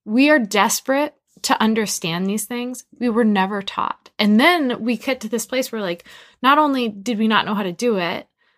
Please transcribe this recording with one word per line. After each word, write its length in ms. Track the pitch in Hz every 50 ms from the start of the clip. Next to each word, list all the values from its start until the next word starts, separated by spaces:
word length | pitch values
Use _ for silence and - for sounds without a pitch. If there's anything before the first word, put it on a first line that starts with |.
| - 214
we 220 | 214 247 277 294
are 80 | 302 311
desperate 800 | 233 196 - 208 196 214 - - - - 262 277 294 294 - _ _ _ _ _
to 180 | - - - -
understand 640 | 214 220 220 220 214 196 - - - 175 165 175 185 190
these 180 | 202 214 -
things. 400 | - 240 240 240 247 254 - - _ _ -
We 100 | 233 247
were 160 | 214 226 240
never 380 | 214 208 196 190 190 208 202 196
taught. 480 | 196 - - - - - _ _ - _ -
And 200 | 214 208 208 214
then 420 | 269 330 359 349 294 247 240 - -
we 140 | 233 247 220
get 220 | - - 262 262
to 80 | 233 220
this 180 | - 226 226 -
place 240 | - 254 262 254
where, 100 | - 220
like, 240 | 208 180 170 185 - - - - - - _ _ -
not 160 | 285 285 302
only 280 | 311 294 277 262 240 226
did 280 | 208 202 196 240 247 202
we 100 | 220 220
not 180 | 220 208 - 165
know 80 | 214
how 80 | 202 208
to 80 | 185 175
do 240 | - 233 240 220 190
it, 300 | 175 170 190 - - _ _ _ _ _ _